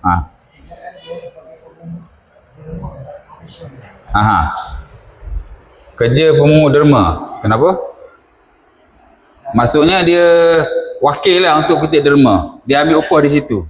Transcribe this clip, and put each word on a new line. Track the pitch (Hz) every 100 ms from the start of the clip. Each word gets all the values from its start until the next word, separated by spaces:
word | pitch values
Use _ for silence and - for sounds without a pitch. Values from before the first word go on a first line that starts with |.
| 92
Ha. | 87 - _ _ _ - - - 571 494 494 508 - 640 640 - _ 233 170 - _ _ _ _ 156 156 170 - 113 131 - _ - - - - - 101 - -
Aha. | 104 107 95 80 - - - - - - _ - - - - _ _ - -
Kerja | 120 131 160 147
pemungut | 143 151 147 143
derma. | 151 131 85 82 - -
Kenapa? | 104 113 160 185 - - - _ _ _ _ _ _ _ _ _ _ _ _ _ - 107
Maksudnya | 120 151 156 185 170
dia | 175 175 170 170 165 151 - - -
wakil | 135 143 196 180
lah | 180 156
untuk | 156 156
kutip | 156 156 143
derma. | 143 127 95 80 - -
Dia | 139 156
ambil | 156
upah | - 156 147
di |
situ. | 147 - 107